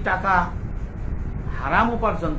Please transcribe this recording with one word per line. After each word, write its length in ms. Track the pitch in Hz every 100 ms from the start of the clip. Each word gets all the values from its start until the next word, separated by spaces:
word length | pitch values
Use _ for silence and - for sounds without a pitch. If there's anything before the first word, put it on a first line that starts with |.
| 190
টাকা 460 | 185 196 180 170 - - - - - - - - - - -
হারাম 340 | 135 180 233 233
উপার্জন 400 | 220 175 165